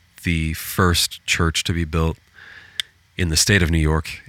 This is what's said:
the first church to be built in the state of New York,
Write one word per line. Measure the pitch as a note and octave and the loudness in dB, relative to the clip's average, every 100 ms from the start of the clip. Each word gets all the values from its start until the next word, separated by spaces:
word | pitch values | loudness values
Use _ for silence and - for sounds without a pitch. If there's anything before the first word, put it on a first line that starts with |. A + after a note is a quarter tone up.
| _ - | _ -10
the | - E2 D#2+ D#2+ | -4 -2 -2 -6
first | - - F2+ E2+ - - - | -8 0 2 2 -2 -6 -4
church | - E2+ - | 0 0 -2
to | - | -4
be | E2+ D#2+ | -4 -2
built | E2 D#2+ D#2 _ - - - - - - _ _ - | -2 -2 -4 _ -20 -20 -20 -20 -14 -14 _ _ -4
in | F2+ | -2
the | D#2 | 0
state | - G2+ | 4 4
of | E2+ | 4
New | D#2+ | 2
York, | D#2 D#2 - - | 2 0 -2 -12